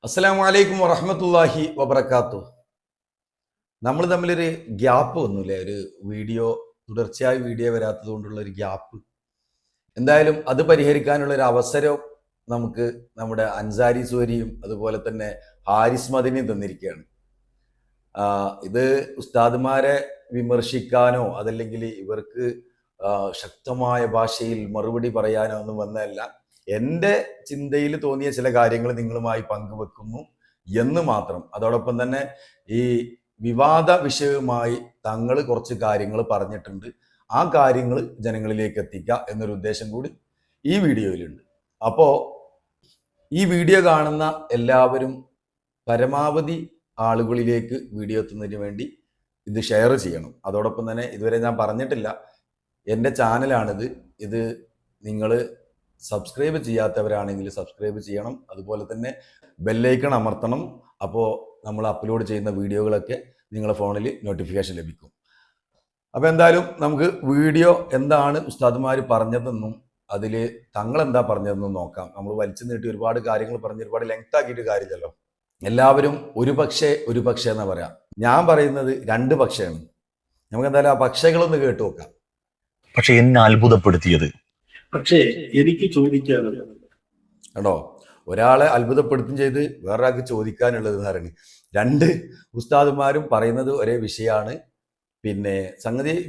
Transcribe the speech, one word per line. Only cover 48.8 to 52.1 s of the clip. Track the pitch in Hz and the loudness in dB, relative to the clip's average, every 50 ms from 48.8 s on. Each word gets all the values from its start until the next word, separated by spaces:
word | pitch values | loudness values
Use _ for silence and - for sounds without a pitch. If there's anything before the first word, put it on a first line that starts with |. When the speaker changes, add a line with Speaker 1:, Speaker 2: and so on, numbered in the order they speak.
| 131 - - _ _ _ _ _ _ _ _ _ _ | -12 -12 -14 _ _ _ _ _ _ _ _ _ _
Speaker 1:
ഇത് | 101 104 113 107 - | -6 -6 -6 -2 2
ഷെയർ | 113 107 110 123 135 131 92 | 2 4 4 4 4 2 -2
ചെയ്യണം. | 90 85 80 78 - - _ - 98 | -6 -6 -8 -10 -14 -18 _ -10 -4
അതോടൊപ്പം | 95 104 107 113 - 117 113 113 | -4 -2 -2 -2 -4 -4 -8 -6
തന്നെ | 113 117 120 123 110 | -6 -8 -8 -8 -10
ഇതുവരെ | 101 107 117 117 117 117 | -4 -2 -2 0 0 0
ഞാൻ | 117 117 113 | -2 0 0
പറഞ്ഞിട്ടില്ല, | 107 104 107 117 135 131 143 117 104 107 | -2 -2 -2 -4 -4 -4 -6 -6 -6 -8